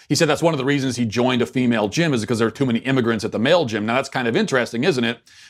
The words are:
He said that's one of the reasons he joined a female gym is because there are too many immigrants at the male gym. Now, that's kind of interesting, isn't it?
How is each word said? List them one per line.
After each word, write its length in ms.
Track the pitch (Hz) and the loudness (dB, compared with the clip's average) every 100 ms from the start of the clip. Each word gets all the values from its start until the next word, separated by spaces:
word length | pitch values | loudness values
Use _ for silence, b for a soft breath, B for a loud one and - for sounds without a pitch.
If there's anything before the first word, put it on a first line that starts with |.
| B | B
He 60 | 151 | 0
said 120 | 156 | 2
that's 140 | 143 | 2
one 100 | 165 | 0
of 60 | 151 | 0
the 80 | 127 | -2
reasons 300 | 143 131 120 | 0 -2 -2
he 100 | 117 | -2
joined 380 | 113 123 127 | 0 2 2
a 20 | 120 | 0
female 420 | 131 123 113 104 | 0 0 0 0
gym 240 | 147 165 | 0 0
is 100 | 123 | 0
because 180 | 104 113 | 0 0
there 80 | 113 | 0
are 40 | |
too 140 | - 131 | 0 -2
many 140 | 113 | 0
immigrants 440 | 131 131 120 110 | 0 0 0 0
at 80 | 107 | -2
the 60 | 101 | -2
male 280 | 127 175 135 | 2 2 2
gym. 200 | 107 110 | -2 0
Now, 100 | 123 | -2
that's 140 | 135 | -2
kind 180 | 135 120 | -4 0
of 80 | 147 | 0
interesting, 480 | 214 131 113 117 | 0 0 0 -2
isn't 200 | 170 123 | 0 0
it? 160 | 117 120 _ B | -2 -4 _ B